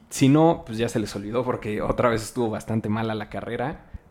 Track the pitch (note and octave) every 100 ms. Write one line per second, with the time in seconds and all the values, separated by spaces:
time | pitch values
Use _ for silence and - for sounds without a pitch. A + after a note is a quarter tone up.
0 | - - C3+ D3+ D#3+ E3 - A2 A#2 B2
1 | G2+ G#2 G#2 A#2 B2 A#2 G#2+ G#2 - -
2 | B2 A2+ G#2+ - A2+ G#2 - A2 G#2+ G#2+
3 | A2 G#2+ G#2 G2+ G#2 A#2 B2+ F3 - -
4 | _